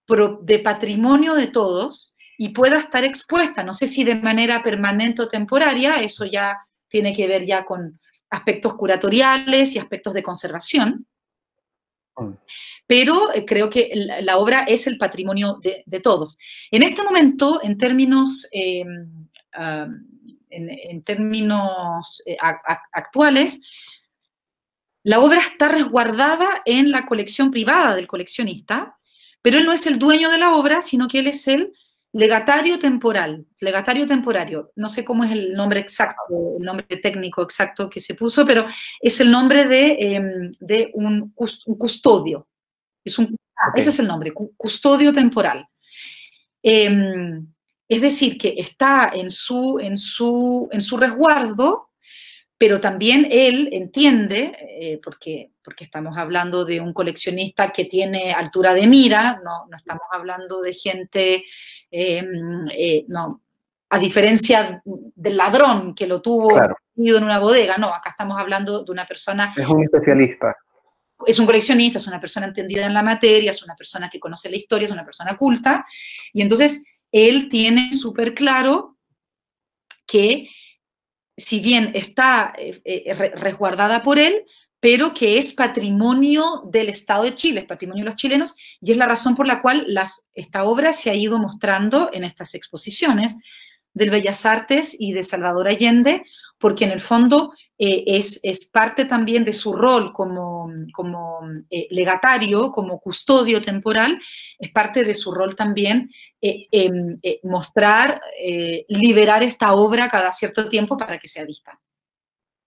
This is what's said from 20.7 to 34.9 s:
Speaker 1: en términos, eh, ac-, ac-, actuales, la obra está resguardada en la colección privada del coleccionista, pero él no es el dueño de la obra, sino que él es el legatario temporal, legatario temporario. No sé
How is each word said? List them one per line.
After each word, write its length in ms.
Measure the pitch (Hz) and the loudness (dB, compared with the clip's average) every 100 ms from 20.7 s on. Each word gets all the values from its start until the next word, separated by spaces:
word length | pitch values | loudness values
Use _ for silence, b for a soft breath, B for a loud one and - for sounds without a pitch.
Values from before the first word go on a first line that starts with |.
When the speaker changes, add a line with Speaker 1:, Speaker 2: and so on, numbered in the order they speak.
Speaker 1:
en 340 | - - 170 | -14 -16 -14
términos, 1160 | 156 208 214 220 214 208 196 185 175 170 170 - - | -10 -6 -4 -2 0 0 -2 -4 -6 -8 -10 -14 -12
eh, 100 | 170 | -4
ac-, 220 | 165 160 - | -2 -2 -6
ac-, 220 | 165 - | -8 -8
actuales, 680 | 170 - 262 294 269 302 - B B B B B _ _ _ _ _ _ _ _ _ | -12 -6 2 4 4 2 -2 B B B B B _ _ _ _ _ _ _ _ _
la 160 | 208 220 | 2 6
obra 200 | 285 339 | 6 6
está 280 | 330 - 294 | 2 0 2
resguardada 920 | 311 254 233 226 220 285 320 370 392 - | 2 0 0 0 0 0 2 0 -2 0
en 260 | 247 285 | 2 2
la 140 | 269 262 | 2 -2
colección 460 | 226 202 - 269 | -4 -4 -2 0
privada 440 | 240 220 330 302 190 | 0 0 2 2 0
del 120 | 180 | -4
coleccionista, 920 | 185 180 - 226 175 - 220 - _ b b b b | -10 -10 -8 -8 -8 -8 -8 -8 _ b b b b
pero 160 | 240 277 | 2 4
él 80 | 330 | 4
no 80 | |
es 120 | 330 320 | 0 0
el 120 | 254 | 2
dueño 300 | 277 311 320 | 4 4 4
de 60 | 330 | 2
la 180 | 349 320 | 4 4
obra, 260 | 285 320 | 2 0
sino 260 | 349 247 247 | -2 -2 -2
que 120 | 269 | 0
él 80 | 269 | -2
es 200 | 285 - | -2 0
el 260 | 277 381 b b b _ | 0 -2 b b b _
legatario 640 | 220 220 220 220 294 320 349 | 2 4 4 2 2 2 0
temporal, 640 | 285 254 233 214 165 156 - - | 0 0 0 -2 -2 -6 -14 -10
legatario 480 | 190 190 202 247 285 | -4 -2 -2 0 0
temporario. 640 | 269 240 196 160 156 - - | 0 0 -4 -4 -8 -12 -10
No 120 | |
sé 160 | 214 | -10